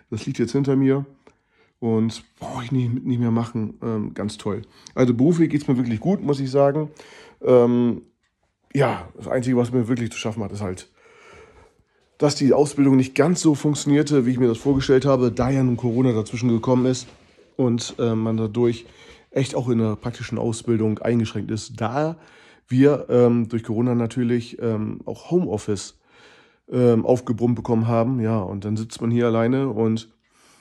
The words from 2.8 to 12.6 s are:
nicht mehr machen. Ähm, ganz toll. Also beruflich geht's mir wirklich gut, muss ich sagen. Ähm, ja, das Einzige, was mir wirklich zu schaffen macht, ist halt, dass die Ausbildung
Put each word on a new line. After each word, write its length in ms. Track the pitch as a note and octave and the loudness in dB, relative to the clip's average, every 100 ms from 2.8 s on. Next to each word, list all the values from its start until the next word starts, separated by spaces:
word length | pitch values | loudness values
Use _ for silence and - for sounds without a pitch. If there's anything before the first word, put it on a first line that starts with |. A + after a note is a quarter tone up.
| A#2+ B2+ | -2 -2
nicht 160 | - A#2+ | -2 -2
mehr 100 | A#2+ | 0
machen. 480 | A2+ A#2 A2+ G#2+ - | 0 -2 -4 -8 -8
Ähm, 300 | A#2 A2 G#2+ | -6 -4 -6
ganz 240 | - G2+ - | -6 -8 -8
toll. 260 | G#2+ G2+ - _ - | -6 -8 -10 _ -8
Also 200 | - B2+ | 0 2
beruflich 340 | A#2+ C#3+ E3 D#3 | 4 2 4 2
geht's 180 | C#3+ D3 | 0 0
mir 120 | B2+ | 0
wirklich 200 | A#2+ A2 | 0 -2
gut, 240 | D3+ G3 | -2 -2
muss 180 | C#3+ C#3 | -2 -4
ich 100 | C3+ | -2
sagen. 400 | C#3 C#3 C#3+ D3+ - - - - - | 2 2 2 -4 -10 -20 -20 -20 -6
Ähm, 640 | - B2 A#2+ A#2+ A#2+ G#2+ - _ _ _ _ _ _ | 4 6 6 2 0 -4 -10 _ _ _ _ _ _
ja, 340 | - A#2+ G2+ F2 - | 0 0 -2 -10 -14
das 120 | - | -6
Einzige, 280 | C3 B2 B2 | -4 0 0
was 160 | A#2 | 0
mir 160 | B2 A2+ | 0 0
wirklich 220 | B2 A2+ | -2 -4
zu 80 | - | -6
schaffen 220 | A2+ G#2+ | -8 -8
macht, 120 | G2+ | -8
ist 80 | G2+ | -8
halt, 300 | G2+ F#2 - _ _ _ - - - - _ _ _ _ _ - | -8 -10 -14 _ _ _ -20 -20 -20 -20 _ _ _ _ _ -2
dass 160 | D3 | 0
die 180 | C#3+ C3+ | 2 4
Ausbildung 440 | B2 | 4